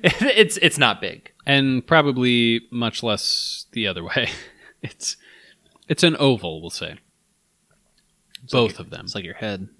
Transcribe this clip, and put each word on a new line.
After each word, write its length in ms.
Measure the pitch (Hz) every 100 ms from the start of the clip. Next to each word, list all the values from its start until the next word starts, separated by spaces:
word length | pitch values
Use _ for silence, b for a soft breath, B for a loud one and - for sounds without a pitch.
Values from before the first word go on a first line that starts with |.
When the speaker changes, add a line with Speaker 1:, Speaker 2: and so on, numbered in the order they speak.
Speaker 1:
it, 180 | 180 -
it's, 340 | 269 214 208 190
it's 220 | 170 147
not 200 | 127 98
big. 320 | 95 - - _ -
Speaker 2:
And 400 | 139 135 127 -
probably 760 | 165 143 127 123 120 117 117 -
much 320 | 120 117 -
less 640 | 117 104 - - - - -
the 120 | - 107
other 180 | 90
way. 260 | 85 - 120 - - _
<laughs> 260 | - _
It's, 340 | - - - - b b b b _ _ _
it's 140 | 156
an 120 | 170 156
oval, 420 | 143 117 90 80
we'll 120 | 85
say. 240 | - 82 90 _ _ _ _ _ _ _ _ _ _ _ _ _ -
Speaker 1:
It's 80 | 123
like 100 | 131
Speaker 2:
Both 100 | 113 -
Speaker 1:
your, 20 |
Speaker 2:
of 80 | 92
them. 160 | 87 -
Speaker 1:
it's 80 |
like 120 | - -
your 100 | -
head. 340 | 110 101 98